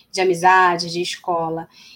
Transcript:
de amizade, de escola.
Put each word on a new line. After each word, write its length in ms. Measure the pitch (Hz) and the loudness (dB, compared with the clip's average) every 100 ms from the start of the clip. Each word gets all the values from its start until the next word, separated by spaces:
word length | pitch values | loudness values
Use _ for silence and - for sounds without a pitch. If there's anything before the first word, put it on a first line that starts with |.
| _ | _
de 100 | 190 | -2
amizade, 680 | 185 170 185 185 180 175 175 | 0 2 4 4 4 0 -6
de 100 | 170 | -6
escola. 680 | 180 - - 170 160 165 165 _ - | -8 -8 -4 -4 -4 -6 -10 _ -20